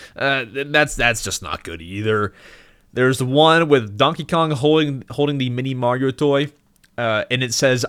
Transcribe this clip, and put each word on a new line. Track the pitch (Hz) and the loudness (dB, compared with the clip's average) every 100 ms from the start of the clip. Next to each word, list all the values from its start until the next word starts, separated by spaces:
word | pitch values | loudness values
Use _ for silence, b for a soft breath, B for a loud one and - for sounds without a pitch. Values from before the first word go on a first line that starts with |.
| B | B
Uh, | B 139 135 | B -4 -2
th-, | 120 131 147 | -4 -8 -2
that's, | 151 147 | 0 0
that's | - 120 117 | 2 0 0
just | - - | -4 -8
not | 85 87 | -6 -10
good | - 82 | -10 -12
either. | 82 98 107 107 101 b b b b b b | -10 -6 -2 0 -2 b b b b b b
There's | 120 127 131 | 0 0 2
one | 131 139 160 165 165 | 0 4 6 6 6
with | 143 110 104 | 4 2 0
Donkey | 135 156 | 0 0
Kong | 151 170 160 | -2 0 0
holding, | 143 147 156 151 135 - | 0 2 2 2 -4 -8
holding | 120 147 143 | -4 -2 -2
the | 127 | -4
mini | 120 131 | -4 -6
Mario | 127 123 127 135 | -2 -2 0 -2
toy. | 131 147 139 147 - _ _ _ - | 0 0 2 -2 -8 _ _ _ -6
Uh, | 117 107 - | -2 -2 -2
and | 127 | -2
it | 127 | -2
says, | 110 139 127 | 0 2 2